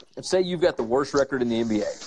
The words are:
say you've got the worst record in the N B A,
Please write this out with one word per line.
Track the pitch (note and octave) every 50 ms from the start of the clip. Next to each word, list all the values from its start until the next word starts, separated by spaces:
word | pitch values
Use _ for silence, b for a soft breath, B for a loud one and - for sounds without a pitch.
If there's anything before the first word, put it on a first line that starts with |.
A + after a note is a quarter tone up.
| - _ _ -
say | C#3 - F3+ F#3
you've | F#3 F3 F3+ D#3
got | E3+ F3 -
the | -
worst | A#2+ A2 A#2+ C#3 C#3+ - -
record | C#3+ C3+ - C#3 B2+
in | B2 A#2+
the | A#2 A2+
N | A#2+ A2+
B | G#2+ G2+
A, | - - - - -